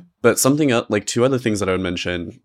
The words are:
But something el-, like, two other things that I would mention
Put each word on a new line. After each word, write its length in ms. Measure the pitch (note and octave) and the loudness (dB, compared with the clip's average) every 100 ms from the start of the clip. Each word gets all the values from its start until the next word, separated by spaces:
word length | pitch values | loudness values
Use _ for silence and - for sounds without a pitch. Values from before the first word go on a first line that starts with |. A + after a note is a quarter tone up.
| - _ | -10 _
But 160 | A#2 - | 0 2
something 320 | C3 D3 D3 | 2 2 2
el-, 160 | A#2 - | 0 0
like, 160 | G#2 - | -2 -2
two 180 | A#2+ | 0
other 140 | B2+ B2+ | 0 2
things 220 | A#2+ G2+ | 0 -2
that 100 | F#2+ | 0
I 40 | |
would 80 | F#2 | -2
mention 580 | F2+ F2 F#2 F2+ E2+ - | -2 -4 -4 -6 -8 -14